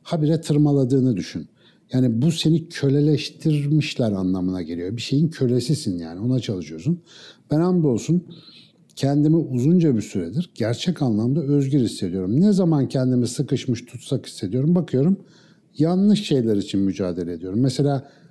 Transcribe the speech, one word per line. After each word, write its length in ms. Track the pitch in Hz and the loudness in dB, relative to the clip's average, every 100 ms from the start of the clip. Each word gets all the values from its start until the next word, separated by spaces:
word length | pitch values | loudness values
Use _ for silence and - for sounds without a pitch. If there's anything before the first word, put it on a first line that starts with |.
habire 380 | - 170 151 165 | -6 -2 0 0
tırmaladığını 760 | 165 147 147 139 123 135 127 95 | 2 2 4 2 2 2 2 0
düşün. 300 | 80 82 71 _ _ _ _ | -4 -10 -12 _ _ _ _
Yani 280 | 127 127 113 | 0 2 2
bu 100 | 160 | 0
seni 380 | 160 156 165 165 | 2 2 0 -2
köleleştirmişler 1400 | - 139 143 151 139 - - 160 147 143 151 - - 113 | -2 0 2 2 2 -2 -4 -2 0 2 0 0 -2 -2
anlamına 500 | 98 92 92 92 90 | 0 -2 -2 -2 -4
geliyor. 360 | 82 85 90 117 | -6 -6 -6 -8
Bir 40 | |
şeyin 260 | - 139 160 | -2 0 0
kölesisin 680 | - 127 123 123 143 104 87 | 0 0 0 0 -2 -4 -6
yani, 220 | 82 87 | -8 -6
ona 200 | 120 127 | -2 -2
çalışıyorsun. 600 | 113 92 78 80 107 170 - - - - - | -2 -6 -8 -6 -4 -4 -8 -20 -20 -20 -2
Ben 80 | 151 | 0
hamdolsun 640 | 180 180 151 110 - 175 - - - - - _ _ - | 2 2 2 0 0 -2 -2 -12 -20 -20 -20 _ _ -4
kendimi 400 | 135 143 151 165 | 0 2 4 2
uzunca 600 | 127 127 139 180 160 110 | 0 0 4 4 4 2
bir 60 | |
süredir 500 | - 98 85 123 175 - | -2 -6 -4 -6 -6 -4
gerçek 460 | 110 120 185 156 | -4 -2 -4 -2
anlamda 400 | 131 104 120 151 | 0 0 0 0
özgür 360 | 139 143 135 143 | 0 0 2 2
hissediyorum. 640 | 117 - 92 95 92 127 | 0 -2 -6 -4 0 2
Ne 100 | 208 | 4
zaman 340 | 190 175 151 123 | 4 2 2 0
kendimi 400 | 139 127 127 120 | 0 0 0 0
sıkışmış, 580 | - 123 127 - 110 - | -2 -2 -2 -2 -4 -6
tutsak 420 | - - 131 - | -18 -6 -6 -6
hissediyorum, 480 | - 95 123 147 180 | -10 -4 0 2 2
bakıyorum 420 | 165 - 180 196 - - _ _ _ - | 2 0 2 0 -6 -20 _ _ _ -2
yanlış 460 | 160 185 202 208 - | 0 4 4 2 2
şeyler 300 | 139 113 101 | 0 2 0
için 220 | - 98 | 0 0
mücadele 540 | 98 92 90 87 87 | 0 0 -4 -4 -6
ediyorum. 260 | 82 92 107 | -8 -4 0
Mesela 500 | 135 139 143 139 - _ - | 0 2 0 -2 -6 _ -20